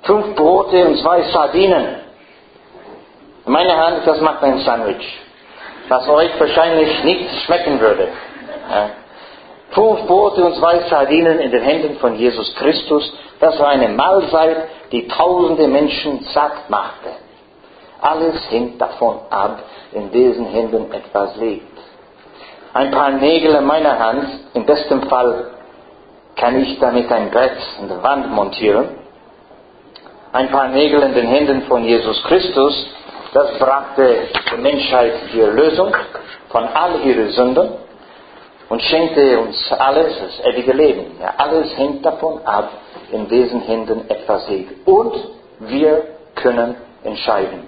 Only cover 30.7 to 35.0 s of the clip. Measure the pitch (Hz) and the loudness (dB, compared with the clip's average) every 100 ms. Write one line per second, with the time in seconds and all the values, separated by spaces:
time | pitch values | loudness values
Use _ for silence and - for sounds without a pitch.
30.7 | 131 151 147 139 123 117 143 147 131 - | 2 2 2 2 0 2 2 2 0 0
31.7 | 123 113 117 110 107 - 180 180 135 139 | 0 2 0 0 -4 0 0 2 2 2
32.7 | - - - - - - 143 143 - 131 | 0 -8 -16 -20 -18 -2 0 0 0 0
33.7 | 139 139 - 131 113 - - - 117 135 | 0 -2 2 4 4 0 -6 -6 -2 0
34.7 | 143 - 131 | 0 0 2